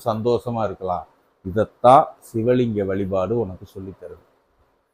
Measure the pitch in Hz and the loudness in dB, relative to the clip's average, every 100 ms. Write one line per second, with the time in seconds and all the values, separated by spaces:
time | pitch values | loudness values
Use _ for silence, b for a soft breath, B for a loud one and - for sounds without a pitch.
0 | 120 110 113 117 123 117 101 90 92 87 | -4 -2 0 0 -2 -4 -4 -6 -6 -6
1 | - _ _ _ 95 98 104 - 123 139 | -8 _ _ _ -6 -2 -4 2 6 8
2 | - - - 113 117 127 117 104 95 95 | 6 -6 -8 -4 0 2 0 -2 -2 -2
3 | 95 95 92 117 95 90 101 98 95 87 | -2 -2 -2 -2 -4 -8 -18 -16 -16 -16
4 | 87 87 _ _ _ _ _ _ _ | -18 -20 _ _ _ _ _ _ _